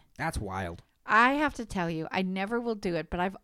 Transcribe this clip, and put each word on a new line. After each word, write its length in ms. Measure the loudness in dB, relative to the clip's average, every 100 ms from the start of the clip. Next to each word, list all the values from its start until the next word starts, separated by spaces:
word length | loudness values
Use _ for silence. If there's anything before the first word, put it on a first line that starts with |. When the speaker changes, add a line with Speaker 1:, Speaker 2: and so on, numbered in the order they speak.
| -14 -6
Speaker 1:
That's 200 | -4 -4
wild. 440 | -4 -4 -4 -6 -16 _
Speaker 2:
I 280 | 4 6 6
have 200 | 4 0
to 100 | -2
tell 240 | -6 -2 -2
you, 180 | -2 -2
I 100 | -2
never 360 | 0 -2 -2 -2
will 140 | -2
do 200 | -2 0
it, 140 | -2 -2
but 80 | -2
I've, 180 | -2 -4